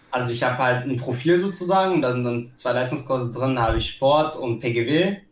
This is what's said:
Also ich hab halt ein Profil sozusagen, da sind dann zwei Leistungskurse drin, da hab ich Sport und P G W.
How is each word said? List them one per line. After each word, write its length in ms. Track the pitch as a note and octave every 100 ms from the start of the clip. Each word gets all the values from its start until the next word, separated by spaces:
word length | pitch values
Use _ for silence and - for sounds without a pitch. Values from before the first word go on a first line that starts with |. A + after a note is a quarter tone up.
| _
Also 220 | B2+ B2
ich 100 | A#2
hab 160 | B2+ B2
halt 260 | B2+ B2 C3+
ein 80 | B2
Profil 420 | - B2 E3 F3+
sozusagen, 640 | G3 F#3 F3+ F#3+ F#3+ E3+
da 80 | B2+
sind 140 | B2
dann 200 | A#2+ A#2+
zwei 280 | - - B2
Leistungskurse 580 | B2 B2+ D3 - C3 A#2+
drin, 240 | A#2+ C3
da 80 | B2+
hab 140 | A2+ A2+
ich 120 | -
Sport 460 | - C3+ D3+ D#3
und 240 | - B2+ A2+
P 140 | B2
G 120 | A#2
W. 320 | A#2 D#3 F#3+ G3+ -